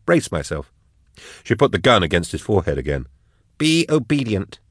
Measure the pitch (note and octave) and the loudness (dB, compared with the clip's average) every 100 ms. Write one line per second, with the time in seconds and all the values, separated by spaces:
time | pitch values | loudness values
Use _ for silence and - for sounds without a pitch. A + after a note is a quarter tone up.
0 | - E3+ - D#2 C#2 D2+ - _ _ _ | 0 0 0 -4 -6 -8 -10 _ _ _
1 | _ - - - - A#2 C#3 F#2+ B2+ A2+ | _ -20 -20 -14 -4 2 2 2 4 4
2 | E2+ E2+ E2+ - - G2+ D#2+ C#2+ C2 C#2+ | 4 0 -2 -6 -2 0 0 -2 -4 -6
3 | B1+ _ _ _ _ - D#3 E3 D#3+ D#3 | -6 _ _ _ _ -4 0 2 2 0
4 | A#2+ D3 A#2+ G2+ - - _ | 0 -2 0 -2 -4 -12 _